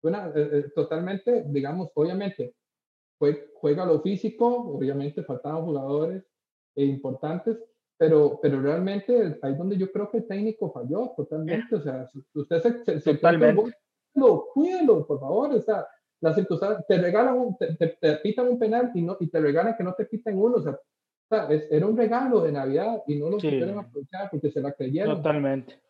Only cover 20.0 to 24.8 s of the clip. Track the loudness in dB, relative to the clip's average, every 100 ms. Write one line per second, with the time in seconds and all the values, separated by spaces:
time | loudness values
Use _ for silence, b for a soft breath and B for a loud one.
20 | -6 -6 -4 0 2 2 -2 -8 _ _
21 | _ _ _ -2 2 0 2 0 2 2
22 | 2 2 2 2 2 0 -2 0 -2 -4
23 | -4 -4 -2 -2 0 0 -2 -6 -10 -12
24 | -12 -10 -8 -4 -4 -4 -6 -6